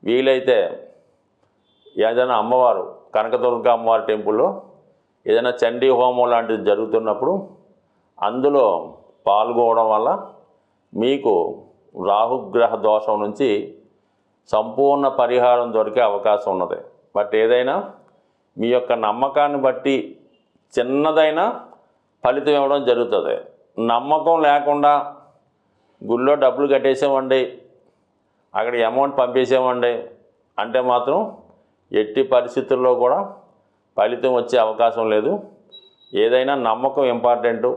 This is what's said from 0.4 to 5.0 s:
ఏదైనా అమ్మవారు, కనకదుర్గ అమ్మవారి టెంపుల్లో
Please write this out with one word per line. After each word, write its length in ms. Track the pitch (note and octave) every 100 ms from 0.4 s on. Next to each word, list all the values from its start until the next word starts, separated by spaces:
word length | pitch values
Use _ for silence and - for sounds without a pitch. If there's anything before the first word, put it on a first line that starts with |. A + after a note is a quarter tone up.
| B2+ A#2+ B2 - - _ _ _ _ _ _ _ _ _ _ - G#2+
ఏదైనా 280 | A#2+ B2+ A#2
అమ్మవారు, 400 | A2 B2+ B2 G2+ - - - G#2+
కనకదుర్గ 520 | A2+ A#2+ A#2+ A#2 A#2 A#2
అమ్మవారి 260 | A2+ A2+ A2
టెంపుల్లో 380 | G#2+ G#2 G#2+ E3 G3 - - _ _